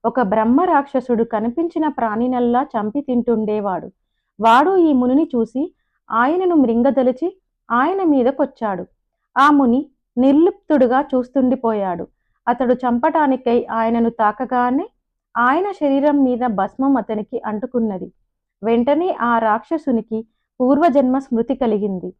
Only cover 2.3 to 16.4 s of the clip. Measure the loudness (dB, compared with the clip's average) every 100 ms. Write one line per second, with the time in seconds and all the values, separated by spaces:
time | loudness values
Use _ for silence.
2.3 | 0 0 0 -2 -4 -4 -6 -2 -2 0
3.3 | -2 -2 -4 -4 -6 -10 _ _ _ _
4.3 | 0 4 4 4 2 4 2 2 0 0
5.3 | -2 -4 -4 -8 _ _ _ _ 0 0
6.3 | 0 2 2 2 2 2 2 0 0 -6
7.3 | -8 _ _ _ -2 0 0 2 2 2
8.3 | 0 -4 _ -6 -6 -10 _ _ _ _
9.3 | 2 4 6 4 0 -4 _ _ 0 4
10.3 | 6 4 0 _ 2 2 2 0 -4 -2
11.3 | 0 0 0 -2 -2 -4 -6 -10 _ _
12.3 | _ -4 -2 0 0 0 0 0 0 0
13.3 | 0 0 -2 -2 -4 -2 0 -2 0 -2
14.3 | -2 -4 -2 0 -2 -4 _ _ _ _
15.3 | -2 0 2 -2 -2 0 2 2 2 0
16.3 | 0